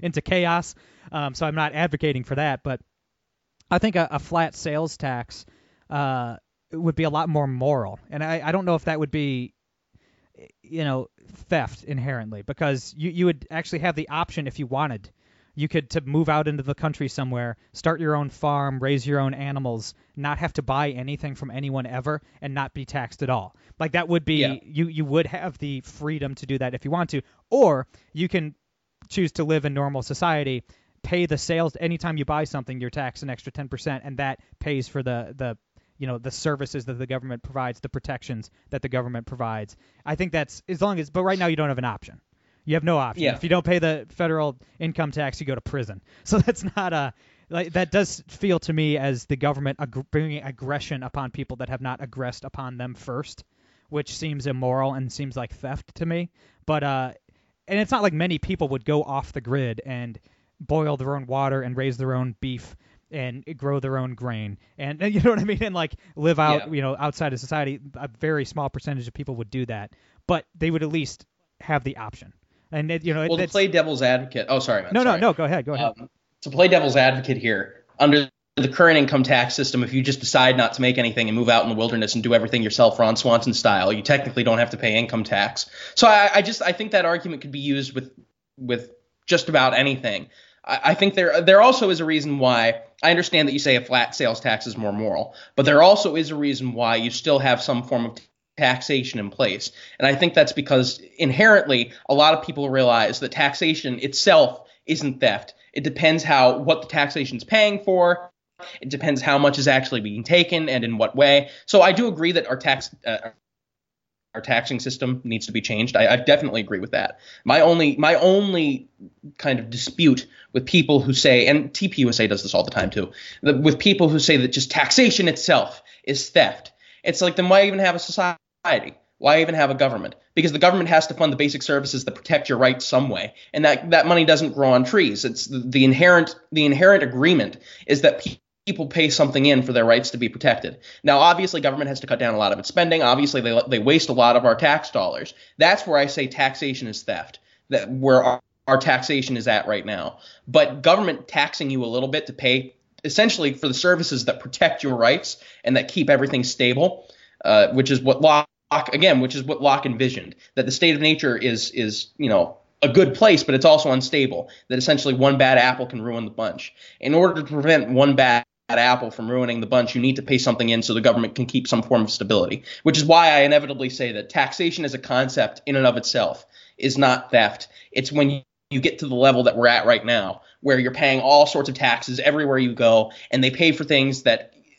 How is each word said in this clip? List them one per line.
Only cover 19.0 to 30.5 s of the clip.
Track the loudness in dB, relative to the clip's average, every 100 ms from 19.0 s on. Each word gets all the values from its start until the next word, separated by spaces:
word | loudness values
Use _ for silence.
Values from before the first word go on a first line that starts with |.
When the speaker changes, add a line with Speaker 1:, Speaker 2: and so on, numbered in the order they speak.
Speaker 1:
your | -2 -2
own | -2
animals, | -6 -8 -6 -6 -8 -10 -18 _
not | -10 -8 -6
have | -6
to | -6
buy | -4 -4 -4
anything | -6 -10 -10 -10
from | -12 -12
anyone | -8 -6 -6
ever, | -6 -8 -8 -8 -12 _
and | -12
not | -10 -10
be | -12
taxed | -12 -10 -10 -10
at | -6
all. | -6 -6 _ _ _
Like, | -4
that | -4 -2
would | -2
be, | 0 0
Speaker 2:
Yeah. | 0 -4
Speaker 1:
you, | -8 -6 -4
you | -4
would | -2 -2 -2
have | -6 -12 -10
the | -10 -10
freedom | -14 -12 -10 -8 -10 -12
to | -8
do | -6
that | -6
if | -8
you | -6
want | -4 -4
to, | -6 -10 _ _
or | 4 4 2 -4 _ _
you | -8 -4
can | -4 -6 -12 _ _ _ _ -10
choose | -4 -4
to | -2
live | -2 -2
in | -2
normal | -4 -6 -6
society, | -8 -4 -2 -2 -4